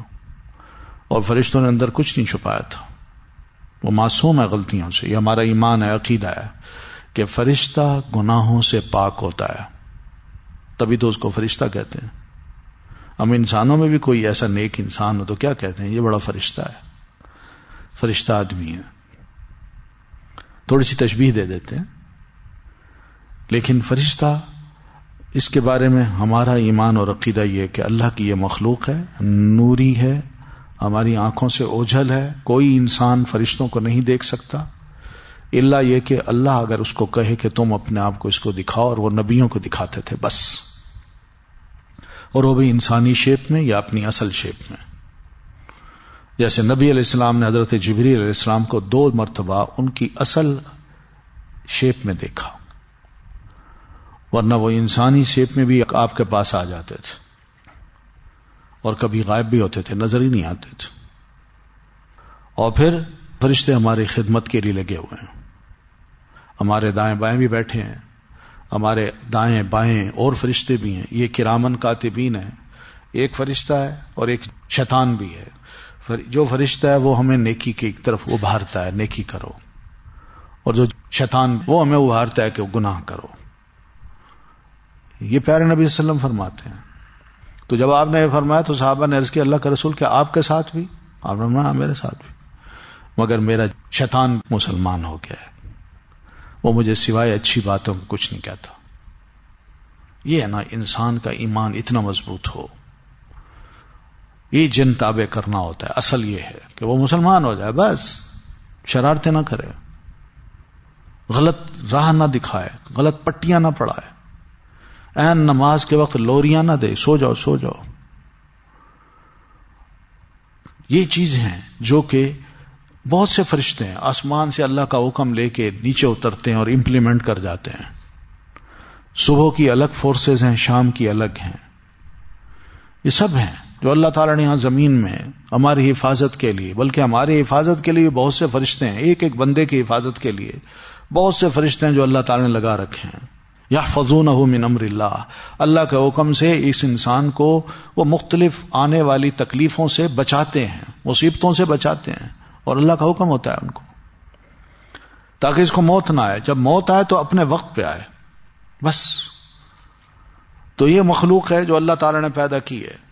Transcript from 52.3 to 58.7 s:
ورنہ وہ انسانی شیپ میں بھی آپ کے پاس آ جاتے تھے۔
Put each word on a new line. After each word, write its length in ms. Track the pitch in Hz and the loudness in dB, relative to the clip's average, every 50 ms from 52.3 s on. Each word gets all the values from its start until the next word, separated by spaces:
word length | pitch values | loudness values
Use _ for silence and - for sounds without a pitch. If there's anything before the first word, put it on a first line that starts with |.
| - - - - - - - - - - - _ _ _ _ _ _ - - - - - - - - - - - - - - - - - - - - - _ _ | -10 -12 -12 -12 -14 -18 -20 -20 -20 -20 -20 _ _ _ _ _ _ -20 -20 -20 -20 -20 -20 -20 -20 -20 -20 -20 -20 -20 -20 -20 -20 -20 -20 -20 -20 -20 _ _
ورنہ 220 | - 117 107 110 120 | -2 0 2 2 2
وہ 160 | 117 110 113 | 2 2 2
انسانی 540 | 113 113 113 110 - 120 120 127 135 143 135 | 2 0 0 0 2 2 4 4 4 4 4
شیپ 340 | 127 - 131 131 123 - 139 | 2 2 0 0 2 2 0
میں 80 | 131 | 2
بھی 160 | 123 127 127 117 - - | 4 4 2 2 2 2
آپ 240 | - 120 117 - - | 0 0 0 0 -2
کے 60 | 120 | -2
پاس 320 | 98 113 104 101 - - | 0 0 0 0 0 -2
آ 80 | 98 - | -4 -4
جاتے 320 | 87 90 85 82 - - | -6 -8 -12 -14 -14 -16
تھے۔ 340 | - - - - - - _ _ _ _ _ _ _ _ - - - - - _ _ _ _ _ - - - _ _ _ _ _ _ _ _ | -16 -16 -16 -18 -18 -20 _ _ _ _ _ _ _ _ -20 -20 -20 -20 -20 _ _ _ _ _ -20 -20 -20 _ _ _ _ _ _ _ _